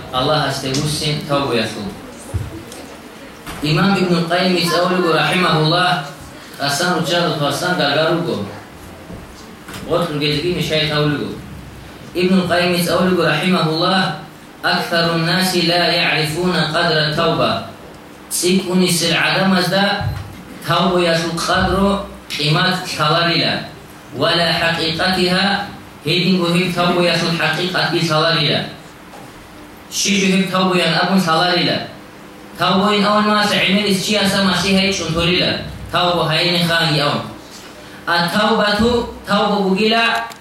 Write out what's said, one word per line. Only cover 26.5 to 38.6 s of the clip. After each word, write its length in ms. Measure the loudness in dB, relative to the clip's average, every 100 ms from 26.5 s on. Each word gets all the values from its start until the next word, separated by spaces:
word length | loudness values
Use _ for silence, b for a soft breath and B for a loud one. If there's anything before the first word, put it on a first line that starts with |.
| 2 0
тавбу 280 | 0 2 4
ясу 260 | 2 2 0 0
ҳақиқат 540 | 0 0 -2 0 0
и 140 | 2 2
таларила. 520 | 2 2 2 0 0 -4 -10 -18 -20 -20 -18 -18 -18 -20 -20 -20 -20 -12
Ши 200 | -4 0 2
ҷӯҳи 320 | 2 2 2
тавбу 220 | 0 2 2
ян 180 | 2 2
абун 200 | 2 2
таларила. 560 | 4 2 2 2 0 -2 -6 -14 -18 -20 -20 -20 -18 -4
Тавбу 360 | 2 4 4
ин 120 | 2 4
аввал 300 | 4 4 2
маас 160 | 2
илмил 320 | 2 2 2 2
ис 200 | 0 0
чи 100 | 2
аса 280 | 2 2
масиҳаи 500 | 2 2 2 2 2
чунторила. 580 | 0 -2 0 0 2 0 -2 -6 -10 -4
Тавбу 300 | -2 0 0
ҳайни 380 | 0 0 0 0 2
хаҳи 340 | 2 2 2
он. 180 | 0 -2 -6 -12 -16 B B B B B -2
А 200 | 0 2
тавбату, 800 | 2 2 2